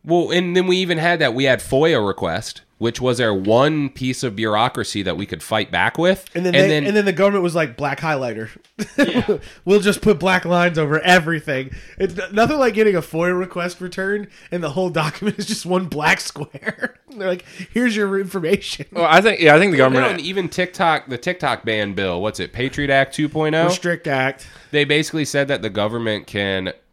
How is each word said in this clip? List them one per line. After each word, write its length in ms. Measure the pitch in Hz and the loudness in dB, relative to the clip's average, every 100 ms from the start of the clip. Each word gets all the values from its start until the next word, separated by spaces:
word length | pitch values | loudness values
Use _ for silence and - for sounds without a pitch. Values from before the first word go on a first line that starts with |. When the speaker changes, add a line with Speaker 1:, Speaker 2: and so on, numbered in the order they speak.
Speaker 1:
Well, 260 | 151 170 165 | 2 0 2
and 240 | 175 180 | 0 2
then 120 | 180 185 | 0 2
we 100 | 185 | 0
even 220 | 185 165 | 0 0
had 200 | 170 175 | 0 2
that. 140 | 143 | 0
We 120 | 117 | 2
had 140 | 135 120 | 2 0
foia 460 | - 131 160 139 101 | 0 2 2 2 0
request, 540 | - 90 82 - - _ _ | -2 -4 -4 -8 -16 _ _
which 240 | 113 117 | -4 -2
was 180 | 127 120 | -2 0
our 140 | 113 | 0
one 560 | 98 98 117 143 156 143 | 0 2 4 4 0 -4
piece 320 | - 127 123 | -4 -6 -4
of 140 | 127 | -6
bureaucracy 680 | 101 110 104 123 127 104 104 | -4 0 2 0 -2 -6 -4
that 160 | 92 85 | -4 -4
we 80 | |
could 160 | 101 82 | -6 -10
fight 300 | - 110 104 | -4 -4 -2
back 260 | 87 104 - | 0 0 2
with. 280 | 175 185 - | 0 0 -6
Speaker 2:
And 100 | 170 | -6
then 80 | 180 | 0
Speaker 1:
And 100 | - | 2
Speaker 2:
they, 20 | 185 | 4
Speaker 1:
then 180 | 151 | 2
Speaker 2:
and 100 | 147 | 2
then 100 | 208 | 0
the 60 | 196 | 0
government 300 | 175 202 202 | 2 2 2
was 120 | 175 | 0
like, 200 | 165 156 | -2 -4
"Black 240 | 120 143 139 | -4 -6 -4
highlighter." 480 | 165 143 127 110 110 - _ - | -4 -4 -4 -8 -12 -16 _ -10
<laughs> 200 | - - | -6 0
Speaker 1:
Yeah. 400 | 285 247 - 185 - - | 2 2 0 -4 -4 -10
Speaker 2:
"We'll 140 | - 202 | 2 4
just 240 | 190 185 | 4 2
put 160 | 214 170 | 2 2
black 260 | 180 180 | 2 0
lines 320 | 170 175 175 160 | 2 2 2 2
over 220 | 147 156 | 0 0
everything." 720 | 180 180 160 160 156 131 135 - - - | 4 4 4 -4 -4 -6 -6 -14 -16 -4
It's 220 | 190 175 | -4 -4
n-, 160 | 185 | -4
nothing 240 | 202 233 302 | 0 2 2
like 160 | 254 | 2
getting 200 | 208 214 | 4 2
a 60 | 180 | 2
foia 340 | 147 160 175 180 | -2 -2 0 -2
request 440 | 185 180 175 175 | -4 -6 -8 -8
returned 460 | 180 185 190 208 202 - - | -12 -6 -4 -4 -8 -18 -10
and 100 | 175 | -6
the 80 | 156 | -4
whole 220 | 139 185 | -2 -2
document 480 | 160 156 - 208 202 | -2 -4 -4 -4 -4
is 80 | 185 | -8
just 180 | 214 | -8
one 200 | 170 185 180 | -2 -2 -2
black 320 | 147 151 190 | -4 -2 -2
square. 720 | - 147 147 139 220 - 233 _ | -4 -12 -14 -10 -12 -8 -12 _
<laughs> 140 | _ 247 | _ -6
They're 100 | 190 | -4
like, 160 | 180 - - 180 | -4 -8 -18 -6
"Here's 220 | 226 247 | -2 0
your 240 | 214 202 196 | 0 -2 -2
information." 680 | 190 - 160 196 - - 147 | -4 -4 0 -2 -2 -12 -8
Speaker 3:
Well, 140 | 175 | -2
I 160 | 165 165 | 6 6
think, 180 | 214 196 | 6 6
yeah, 140 | 160 | 8
I 40 | 151 | 8
think 120 | 202 | 6
the 80 | 147 | 6
Speaker 1:
Well, 100 | 131 | 4
Speaker 3:
government 160 | 131 | 4
Speaker 1:
no, 60 | 127 - | 2 -2
and 20 | |
even 280 | 151 196 175 | -4 -4 -4
TikTok, 580 | - 180 - 170 151 - | -4 -4 0 0 0 -4
the 80 | 123 | -6
TikTok 480 | 180 180 143 117 | -6 -2 -2 -2
ban 280 | 113 107 101 | -2 -2 -2
bill, 280 | 95 95 87 | -2 -2 -2
what's 180 | 104 - | -4 -6
it, 140 | 85 | -8
Patriot 380 | 120 131 135 143 | -6 -6 -2 2
Act 240 | 135 139 | 2 2
two 120 | - 151 | -2 -2
point 280 | 156 156 | 0 0
oh? 100 | 156 | 2
Speaker 2:
Restrict 400 | 170 180 175 165 | 2 0 -2 -4
Act. 400 | 160 135 131 139 - - - | -2 0 -2 -4 -18 -20 -4
Speaker 1:
They 140 | 147 | 0
basically 400 | 143 147 151 160 | 2 0 0 -4
said 220 | 143 143 139 | -2 0 0
that 160 | 135 | -2
the 60 | 107 | -2
government 560 | 98 104 117 113 104 - | -2 -2 -2 -4 -4 -4
can 460 | 101 98 95 92 - _ | -4 -2 -2 -4 -10 _